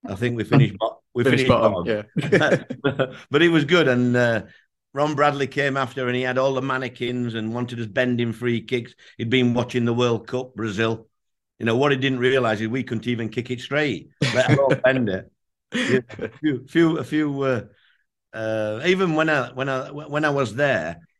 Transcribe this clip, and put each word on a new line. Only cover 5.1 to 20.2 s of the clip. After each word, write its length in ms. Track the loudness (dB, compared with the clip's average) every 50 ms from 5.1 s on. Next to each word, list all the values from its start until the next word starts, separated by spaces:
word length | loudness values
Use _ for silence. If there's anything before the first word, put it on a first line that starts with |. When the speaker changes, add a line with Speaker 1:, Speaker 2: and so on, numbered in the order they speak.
| 2
Speaker 1:
Bradley 320 | 2 2 2 2 2 -4 -4
came 280 | -2 -2 -2 0 0
after, 320 | 0 -2 -4 -4 -4 -2 -2
and 80 | -2
he 60 | 0
had 160 | -2 0 0 2
all 160 | 2 2 0
the 80 | 0
mannequins 720 | -2 -2 -2 -2 -4 -6 -8 -6 -6 -4 -4 -2 -4 -4 -4
and 200 | -4 -6 -4 -4
wanted 260 | -4 -6 -6 -6 -8
us 80 | -8 -6
bending 440 | -2 0 0 0 2 0 0 -2
free 300 | -2 -4 -2 -2 -2 -2
kicks. 320 | -2 -4 -4 -4 -4 -6 -16 _ -20 -20 -10 _
He'd 120 | -4 0
been 240 | 2 2 4 4 2
watching 320 | 0 -2 -2 -2 0 0
the 80 | 0 2
World 340 | 2 2 2 2 -2 -4 -6
Cup, 260 | -8 -8 -8 -8 _
Brazil, 540 | -8 -6 -6 -2 0 0 0 -2 -4 -8 _ _ _ _ _ _ _ _ _ _ _
you 80 | -2
know. 120 | 0 2 2
What 140 | 4 2
he 60 | 2 2
didn't 220 | 0 -2 -2 2
realise 420 | 2 2 2 4 2 2 0 0
is 60 | -2 -4
we 160 | -4 -4 -4
couldn't 240 | -4 -6 -6 -4 -4
even 220 | -4 -4 -4 -6
kick 220 | -6 -8 -6 -6
it 80 | -8 -10
straight, 480 | -8 -4 -2 -2 0 0 -2 -6 -8 -14 _ _ -2 0 2
let 180 | 2 2 4
alone 300 | 4 4 4 2 2 4
<laughs> 20 | 2
bend 260 | 2 2 2 0 -2
it. 220 | -2 -4 -8 -10 _ _ _ _ _ _ _ _ -6
Yeah, 260 | -4 -2 2 0 0 0 _ -12 -10
a 100 | -10 -12
few, 360 | -10 -4 -4 -2 -2 -4 -8 -4
few, 300 | 2 4 4 4 4 0
a 40 | -4
few, 380 | -4 -2 -2 -2 -2 -2 -2
uh, 200 | 0 0 0 -2 -4 -8 _ _ _ _ _ _ _ _ _ _ _ _ -10
uh, 480 | -8 -4 -4 -2 -2 -2 -4 -4 -4 0
even 300 | 0 2 2 2 0 2
when 140 | 2 2 2
I, 220 | 2 0 0 -2 -4
when 140 | -6 -4 -4
I, 220 | -4 -4 -6 -8
when 360 | -12 -14 -12 -6 -4 -2